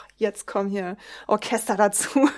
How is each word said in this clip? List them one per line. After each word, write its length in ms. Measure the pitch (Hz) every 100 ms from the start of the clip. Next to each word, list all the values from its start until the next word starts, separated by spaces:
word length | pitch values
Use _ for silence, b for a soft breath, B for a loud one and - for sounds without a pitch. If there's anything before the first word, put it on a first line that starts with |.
| B -
jetzt 320 | 214 - -
kommen 220 | 202 196
hier 260 | 196 180 202 B B B
Orchester 480 | 208 - 226 - 202
dazu. 460 | 202 - - 269 277